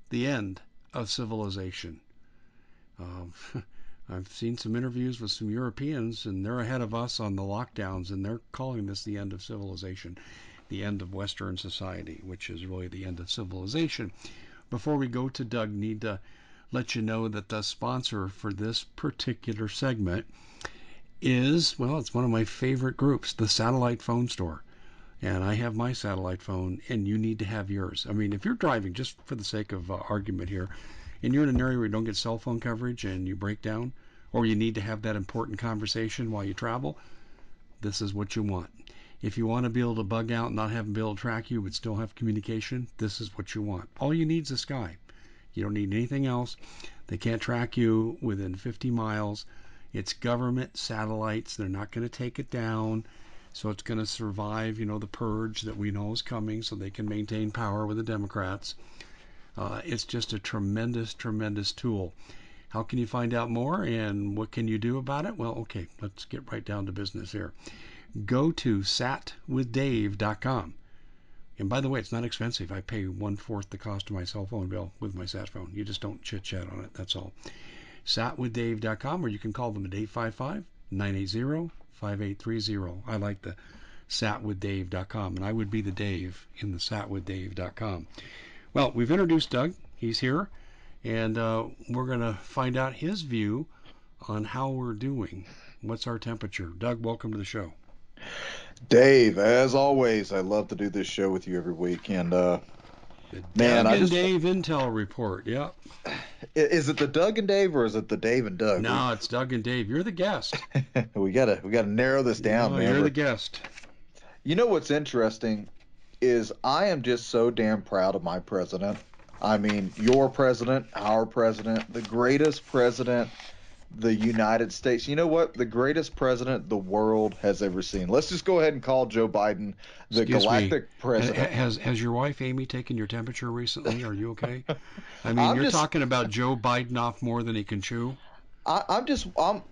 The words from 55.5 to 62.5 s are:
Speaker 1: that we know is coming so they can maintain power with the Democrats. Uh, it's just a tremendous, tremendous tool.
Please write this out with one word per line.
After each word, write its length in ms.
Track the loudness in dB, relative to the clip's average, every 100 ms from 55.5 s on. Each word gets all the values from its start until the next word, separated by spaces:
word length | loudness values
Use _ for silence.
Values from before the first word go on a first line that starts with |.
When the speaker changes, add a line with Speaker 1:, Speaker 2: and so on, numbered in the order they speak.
| -4
Speaker 1:
that 140 | -6 -4
we 140 | -2
know 240 | -2 -2
is 80 | -4
coming 400 | -4 -4 -4 -4
so 120 | -6
they 140 | -6 -8
can 180 | -6 -4
maintain 440 | -4 -2 -2 -2
power 340 | -2 -2 -2
with 140 | -2 -2
the 40 |
Democrats. 720 | -2 -4 -4 -4 -4 -4 -8 -12 -14 -18 -18 -18 -20 -18 -14
Uh, 280 | -8 -6 -6
it's 200 | -6 -6
just 280 | -4 -4 -4
a 60 | -6
tremendous, 760 | -4 -2 0 0 0 -2 -4
tremendous 600 | -6 -4 -2 -2 -2 -4
tool. 420 | -4 -2 -2 -2 -8 -16 -16 -16